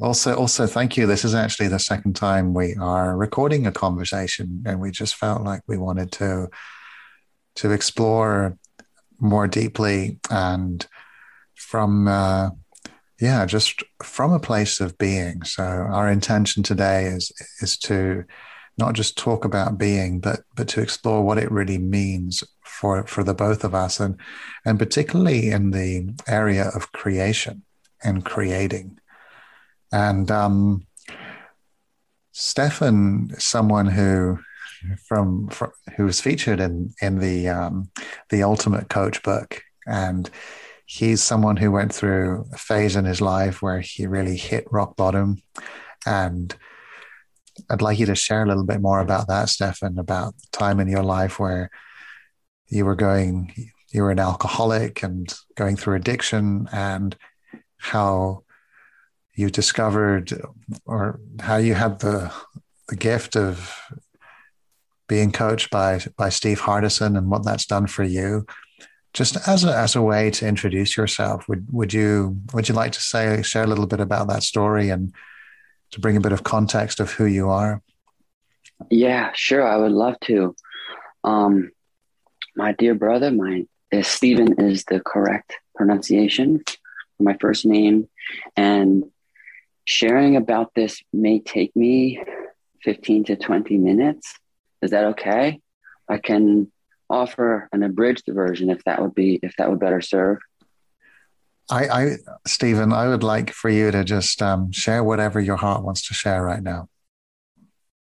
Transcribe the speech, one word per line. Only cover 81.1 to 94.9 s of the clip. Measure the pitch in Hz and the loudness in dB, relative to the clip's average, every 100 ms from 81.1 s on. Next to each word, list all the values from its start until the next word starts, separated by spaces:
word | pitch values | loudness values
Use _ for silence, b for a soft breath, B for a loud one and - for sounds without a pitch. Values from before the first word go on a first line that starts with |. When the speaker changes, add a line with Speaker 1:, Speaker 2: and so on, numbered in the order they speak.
| B | B
Speaker 2:
Um, | 104 107 101 98 90 _ _ _ _ _ _ - - - | 0 2 4 4 2 _ _ _ _ _ _ -18 -12 -4
my | 104 | -2
dear | 104 117 110 | 2 2 4
brother, | 107 123 139 | 2 2 2
my, | 117 95 90 87 _ _ | 0 0 -2 -6 _ _
uh, | 101 | 0
Stephen | 95 - 131 226 117 - | 0 2 4 6 6 6
is | 202 190 - | 4 2 0
the | 190 | -2
correct | - - 196 208 - - _ - | 0 0 0 0 -6 -18 _ 0
pronunciation | 104 101 - 101 104 - 135 156 - | 2 2 2 4 4 2 2 2 -2
for | - - - - - | -12 -14 -20 -12 0
my | 101 101 | 0 2
first | 107 107 | 0 2
name, | 110 107 104 107 110 - B B B - | 4 6 6 4 2 -8 B B B 0
and | 101 101 95 95 - _ _ B B B B _ | 2 4 4 4 0 _ _ B B B B _
sharing | - - 113 127 143 135 | -2 2 4 6 6 4
about | 113 113 113 | 4 2 0
this | 117 107 - - | 0 -2 -2 -6
may | 104 107 107 | 0 4 2
take | - 107 87 - | 2 -2 0 2
me | 120 131 131 127 B B B B _ _ | 4 4 2 -2 B B B B _ _
fifteen | - - - 107 107 | -4 -2 2 2 2
to | 98 | -2
twenty | - 101 107 101 | 0 -2 2 2
minutes. | 92 101 143 151 - - _ _ _ _ | 4 4 2 0 -8 -20 _ _ _ _
Is | 92 | 0